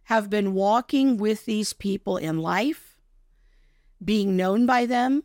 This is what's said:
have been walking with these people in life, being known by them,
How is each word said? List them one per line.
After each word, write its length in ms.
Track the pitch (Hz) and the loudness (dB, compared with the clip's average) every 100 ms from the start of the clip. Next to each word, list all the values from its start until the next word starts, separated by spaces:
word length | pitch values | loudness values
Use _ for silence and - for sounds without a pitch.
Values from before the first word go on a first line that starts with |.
have 240 | - 226 208 | -2 -2 0
been 240 | 208 196 | 0 0
walking 640 | 190 196 226 - 277 269 226 | 0 2 2 0 2 2 2
with 280 | 214 214 | 0 -2
these 280 | - 214 202 | -4 -4 -4
people 440 | - 202 196 - 185 | -6 -6 -4 -4 -4
in 240 | 156 160 | -4 -4
life, 560 | 165 180 262 320 - _ _ _ _ _ _ _ _ _ _ _ | -2 -2 -2 -4 -12 _ _ _ _ _ _ _ _ _ _ _
being 320 | 190 214 196 185 | -2 0 2 0
known 300 | 185 208 247 | 2 2 2
by 180 | 247 | 2
them, 380 | 240 247 254 277 | 2 0 0 0